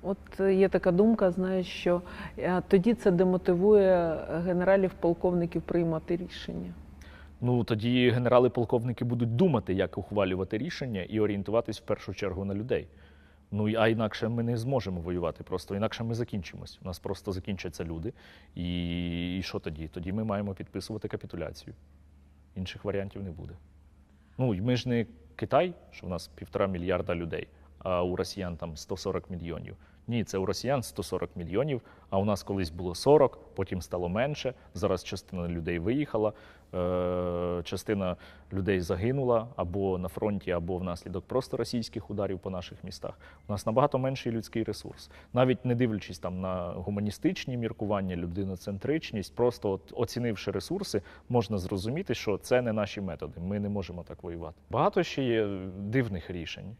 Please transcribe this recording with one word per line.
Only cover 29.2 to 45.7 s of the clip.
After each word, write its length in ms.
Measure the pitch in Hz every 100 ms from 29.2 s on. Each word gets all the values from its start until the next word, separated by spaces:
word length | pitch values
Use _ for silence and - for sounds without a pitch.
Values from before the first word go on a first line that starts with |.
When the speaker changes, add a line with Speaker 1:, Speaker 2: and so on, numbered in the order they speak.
| -
Speaker 2:
мільйонів. 460 | 90 85 82 85 - - - -
Ні, 160 | 117
це 140 | 101 95
у 80 | 95
росіян 360 | 98 117 135
сто 200 | 110 -
сорок 280 | 98 92 85 -
мільйонів, 460 | 85 95 147 127 - - -
а 80 | 98
у 60 |
нас 180 | 101 101
колись 280 | - 98 87
було 240 | 85 90
сорок, 440 | 87 - 147 131 - -
потім 280 | - 98 92
стало 260 | - 90 87
менше, 460 | 98 135 147 131 - -
зараз 300 | - 98 92
частина 440 | - 95 - 92 85
людей 300 | 87 82 87
виїхала, 540 | 85 135 147 110 107 - - - -
е, 840 | 92 90 90 90 90 90 87 87 87
частина 520 | 85 98 - 104 92 87 - - -
людей 280 | 95 92 95
загинула 680 | 85 87 110 135 127 117 113 -
або 420 | 87 98 98 90
на 100 | 90
фронті, 420 | - 107 101 -
або 260 | 87 85 92
внаслідок 480 | 92 87 - 92
просто 320 | - 123 - 123
російських 540 | 117 120 113 113 -
ударів 280 | 104 98 92
по 120 | 98
наших 340 | 92 87 -
містах. 360 | - - - - - - -
У 40 |
нас 140 | 101 -
набагато 320 | 113 139 131
менший 340 | 131 135 127
людський 320 | 113 - 117
ресурс. 460 | 110 - - - - - -
Навіть 320 | 123 131 127
не 100 | 127